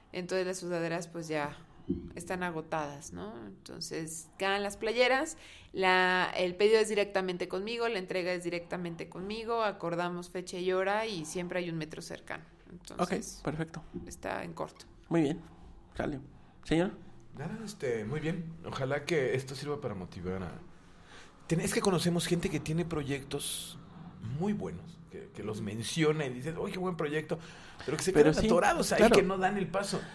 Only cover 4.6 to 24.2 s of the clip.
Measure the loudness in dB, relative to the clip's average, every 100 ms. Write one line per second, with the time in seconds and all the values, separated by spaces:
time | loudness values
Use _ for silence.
4.6 | 0 -2 -2 4 6 4 2 -6 -16 -20
5.6 | -10 2 6 6 6 4 2 2 0 4
6.6 | 8 8 6 4 2 2 0 -2 -2 -2
7.6 | -4 0 0 0 -2 0 0 0 -2 -4
8.6 | -4 -4 -4 -6 -8 -8 -6 -6 -2 2
9.6 | 2 0 -2 0 0 -2 -6 -8 -6 -2
10.6 | 2 4 4 2 0 -4 -4 -4 -2 -2
11.6 | -2 -4 -4 -8 -10 -12 -10 -12 -12 -20
12.6 | -20 -18 -12 -2 0 0 -4 -6 -6 -4
13.6 | -4 -8 -10 -10 -10 -8 -6 -6 -6 -6
14.6 | -8 -8 -20 -20 0 4 4 2 -6 -18
15.6 | -18 -18 -12 -4 -4 -4 -8 -16 -20 -16
16.6 | 2 4 4 0 -14 -18 -16 -10 -8 -8
17.6 | -10 -4 -2 -2 -2 -2 -2 -2 -6 -10
18.6 | -8 -4 -2 -2 0 2 2 0 -2 -6
19.6 | -4 -4 -4 -6 -8 -6 -4 -4 -6 -10
20.6 | -14 -18 -20 -20 -20 -20 -20 -18 -2 0
21.6 | 2 2 2 2 2 2 2 0 0 -2
22.6 | -2 -2 -2 -2 -2 -4 -4 -6 -4 -6
23.6 | -10 -14 -16 -16 -16 -12